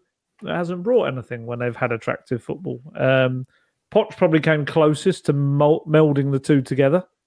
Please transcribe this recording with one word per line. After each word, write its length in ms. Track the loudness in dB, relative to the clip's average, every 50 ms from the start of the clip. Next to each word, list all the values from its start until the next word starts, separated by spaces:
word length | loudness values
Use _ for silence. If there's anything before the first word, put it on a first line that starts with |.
| -8 _ _ _ _ _ _ _ -10
it 60 | -8
hasn't 340 | -6 -6 -4 -6 -6 -6 -4
brought 220 | 0 0 2 0
anything 400 | 0 -4 -6 -10 -10 -12 -12 -10
when 140 | -10 -8 -6
they've 180 | -6 -6 -4
had 160 | -4 -4 -4 -4
attractive 500 | -4 -4 -6 -6 -6 -6 _ -8 -8 -6
football. 380 | -8 -12 -10 -8 -10 -10 -10 -12 -16 -8
Um, 520 | -2 0 2 2 2 2 0 -2 -6 -8 -12 _ _ _ _ _ _ _ _
Poch 260 | 0 0 0 0 -2
probably 240 | 0 0 2 2 2
came 240 | 2 2 0 0 0
closest 640 | -2 0 2 2 2 2 2 0 -2 -2 -2 -2
to 60 | -2 0
mel-, 520 | 0 0 0 2 2 4 4 2 2 0
melding 460 | 2 4 4 4 4 4 0 0 0 -2
the 60 | -4
two 240 | 0 2 2 2 2
together, 440 | 0 0 2 2 2 2 0 -2 -4 _ _ _